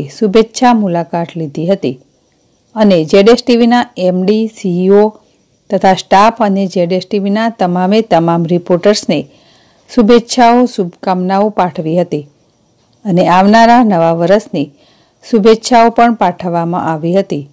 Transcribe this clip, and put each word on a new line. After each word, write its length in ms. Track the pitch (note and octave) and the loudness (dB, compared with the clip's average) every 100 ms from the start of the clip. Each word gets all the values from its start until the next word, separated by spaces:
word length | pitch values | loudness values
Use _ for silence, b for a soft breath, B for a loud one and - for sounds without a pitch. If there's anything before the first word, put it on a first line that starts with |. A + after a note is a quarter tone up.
| C#3 | -6
શુભેચ્છા 640 | - G#3+ A3 A3+ - B3 | -4 -2 0 0 0 0
મુલાકાત 600 | A#3 G3+ E3+ E3 E3+ E3 E3+ | 0 0 -4 -4 -6 -8 -8
લીધી 280 | D#3 C#3+ E3 | -10 -8 -4
હતી 320 | G3 C3 B2+ _ _ _ _ _ _ _ A3+ | -4 -4 -8 _ _ _ _ _ _ _ 0
અને 200 | G#3 F3+ | 2 2
ઝેડએસ 400 | D#3 G3+ G3+ A#3+ | 2 2 4 2
ટી 140 | - A#3 | 2 0
વી 100 | A#3 | 2
ના 140 | A#3+ A#3+ - | 0 -2 -4
એમ 260 | F#3 F3+ | -4 -2
ડી, 240 | F#3 G#3+ A3 | -2 -2 -4
સી 380 | - F#3+ F3 F#3 | -6 -6 -2 2
ઈ 40 | |
ઓ 120 | G3+ G#3+ - b b b _ - | 2 2 -2 b b b _ -6
તથા 240 | F#3+ F#3+ | -2 0
સ્ટાફ 480 | F#3 - F#3+ A3 A#3 | 0 2 2 2 2
અને 220 | G#3 G3 G3 | -2 -2 -4
ઝેડએસ 380 | F#3+ F3 F#3 - | -2 -2 -4 -4
ટી 120 | G#3 | -6
વી 100 | G3+ | -4
ના 200 | G#3 A3+ | -2 -4
તમામે 500 | A3 F3 F3 F#3 G#3+ | -2 -2 -2 0 0
તમામ 440 | A3 E3+ E3 E3+ D#3+ | 0 0 0 -2 -2
રિપોર્ટર્સને 760 | F3 F3 F3 G3+ G#3+ - D3+ C#3+ b b b b b b | -4 -2 -2 0 -2 -2 -6 -6 b b b b b b
શુભેચ્છાઓ, 760 | - G#3 A#3+ A#3 - A#3 A#3+ B3 | 0 4 4 2 0 2 2 0
શુભકામનાઓ 840 | - F3+ - - F#3 F3+ F#3+ G#3+ | -4 -8 -8 -6 -4 -2 -2 -2
પાઠવી 480 | G#3 F3+ E3 D#3 F3 | -2 -4 -4 -4 -2
હતી 260 | E3+ D3+ C#3+ _ _ _ _ _ _ _ G#3 | -2 -6 -10 _ _ _ _ _ _ _ -4
અને 220 | F3+ - | 0 2
આવનારા 560 | F3+ G3+ A3 A#3 A#3+ | 2 4 4 4 4
નવા 280 | A3+ F3 E3 | 2 2 0
વર્ષની 520 | E3 E3+ G#3 - E3+ C#3 b b b b b - | 0 0 0 -2 -8 -8 b b b b b -4
શુભેચ્છાઓ 640 | A3+ G#3+ A3+ - A#3+ A#3 | 0 2 2 2 2 2
પણ 240 | A#3 A#3 | 2 0
પાઠવવામાં 720 | A3 F#3 F3 F3+ E3+ E3+ F3 - | 2 -2 -4 -6 -4 -4 -6 -6
આવી 280 | D#3+ E3+ F#3 | -6 -2 -2
હતી. 300 | G3 D3 C#3+ | -2 -8 -10